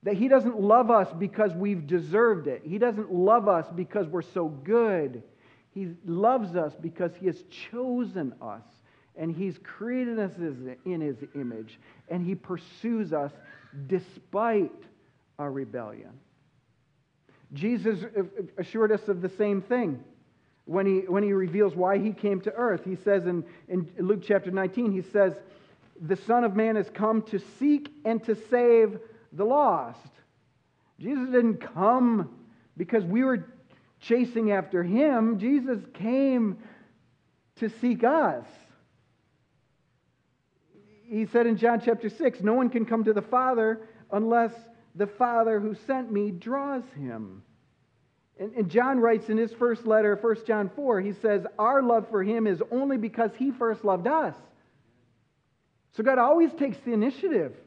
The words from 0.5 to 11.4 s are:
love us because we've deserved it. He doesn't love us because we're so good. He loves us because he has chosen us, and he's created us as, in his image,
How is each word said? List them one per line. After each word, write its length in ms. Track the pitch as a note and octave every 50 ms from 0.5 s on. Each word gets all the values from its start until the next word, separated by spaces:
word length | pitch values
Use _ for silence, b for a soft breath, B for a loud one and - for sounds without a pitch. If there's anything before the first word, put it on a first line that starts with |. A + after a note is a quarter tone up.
| A#3+ A3
love 300 | G3 G3+ G#3+ A#3+ B3+ A3
us 220 | A#3 G#3+ F#3+ - -
because 380 | E3+ G3 G3 - - G#3+ G3+ E3
we've 320 | E3+ F#3+ G3+ G3+ F3+ D3+
deserved 600 | C#3+ F3 F3 D#3+ D3 E3+ G#3 A#3 A#3 G#3+ F3 C#3+ C#3+
it. 140 | B2+ A2+ -
He 120 | D3+ F3
doesn't 360 | G#3 A#3 B3 A3 G#3 G#3+ - F#3+
love 340 | F3 F3+ G3 A3 A#3+ G#3
us 180 | G3+ F#3+ E3+ D#3 -
because 380 | E3+ E3+ F3+ C#3+ - G#3 F#3+ D#3
we're 140 | D#3+ F3 D#3+
so 260 | - - F#3+ E3+ D#3+
good. 720 | D#3 C3+ C3+ D#3+ A3 A#3 A#3 A3 G3 F3 D3+ C3+ B2 A#2 - - b b b b b b b b
He 220 | b G3 G3 F3 E3+ E3+ -
loves 520 | F3+ E3+ E3+ G3+ A3+ C4 C4 A3 F#3 E3
us 180 | F3+ D#3+ D3+ -
because 400 | - D#3 E3 E3 - F3+ E3+ F3
he 120 | - F#3+
has 140 | F#3 E3 - - _ - - - -
chosen 640 | - A#3 B3+ C4 B3 B3 B3 G3 F#3 F#3+ D#3 C3 A#2 - -
us, 220 | A2+ G2+ A2 A#2 - _ _ b b b b b b b
and 180 | - D#3+ E3 E3
he's 240 | E3 G3 F#3+ E3 - -
created 560 | - - - G#3 A#3 B3 B3+ B3+ A#3+ A#3 A3
us 140 | G#3 F#3 - F3
as, 160 | E3+ D#3+ C#3 B2 B2+ B2+ B2+ - _
in 160 | F#3 F3+ E3
his 180 | D#3 D3 C3+ A2 C#3+ C3 _
image, 420 | C#3+